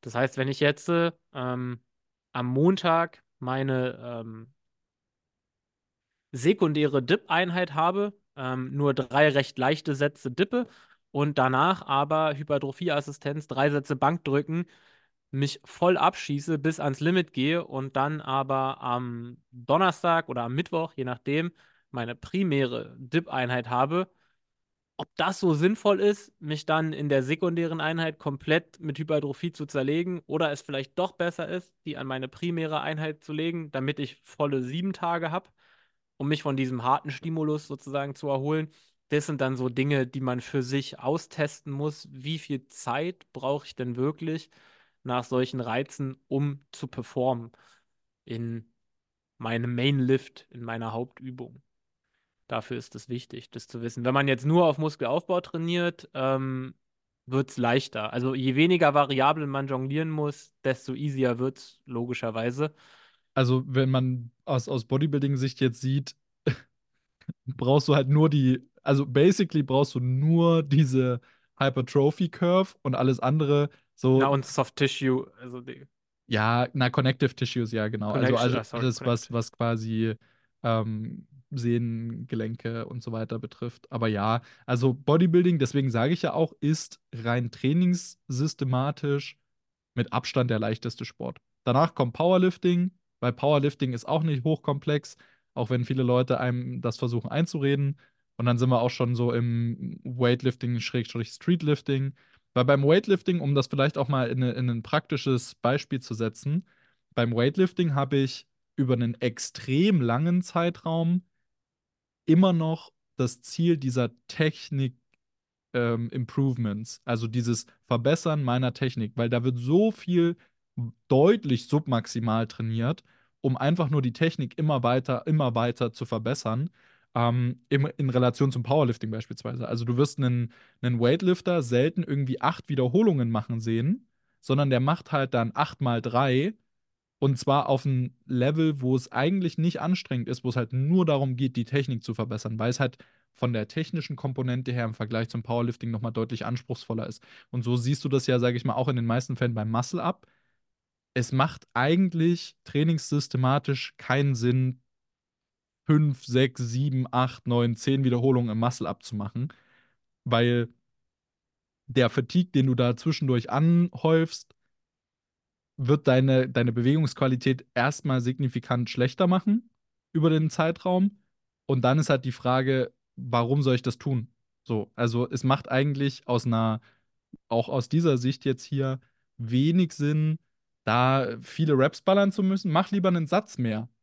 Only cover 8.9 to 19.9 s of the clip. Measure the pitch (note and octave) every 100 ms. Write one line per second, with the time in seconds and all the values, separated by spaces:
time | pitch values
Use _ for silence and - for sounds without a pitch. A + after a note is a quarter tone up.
8.9 | C3+ C3 C3+ D3+ C#3 C3+ - B2+ D#3 -
9.9 | C#3 C#3+ D3 C3+ A#2+ G3 B3 A#3+ - _
10.9 | _ _ C#3 C#3+ D3 C3 C3 D#3+ F#3 -
11.9 | C#3 D3 D#3 D#3 C#3+ D3 C#3+ C#3 C3+ F3
12.9 | D3 C#3+ C#3+ D3+ D3+ D3 B2+ C#3+ C#3+ C#3
13.9 | C#3 C#3 E3+ - C#3 D3 D#3+ F3 _ _
14.9 | _ _ _ _ C3+ C#3+ - - - F3
15.9 | F#3 F3 - - C#3+ D3 D#3 D3 D#3 D3
16.9 | C3+ D3+ F#3 F3 - C3+ E3+ - C3+ C3+
17.9 | C3+ C#3 D#3 D3 C3+ C3+ C3+ C3 - B2+
18.9 | B2 B2 A#2+ A#2+ A#2+ _ B2 A#2+ F3 F#3+